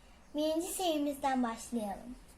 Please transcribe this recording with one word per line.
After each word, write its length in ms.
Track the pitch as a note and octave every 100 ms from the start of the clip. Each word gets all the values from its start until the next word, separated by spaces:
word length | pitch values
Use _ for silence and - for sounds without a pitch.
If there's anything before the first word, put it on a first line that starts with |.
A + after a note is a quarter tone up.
| - - -
Birinci 320 | D4 D#4 D#4+ F#4
serimizden 760 | - F#4 D4+ D4 C4+ C4+ C4
başlayalım. 720 | A#3 A3+ - A#3 G#3 F#3+ A#3+ B3+ -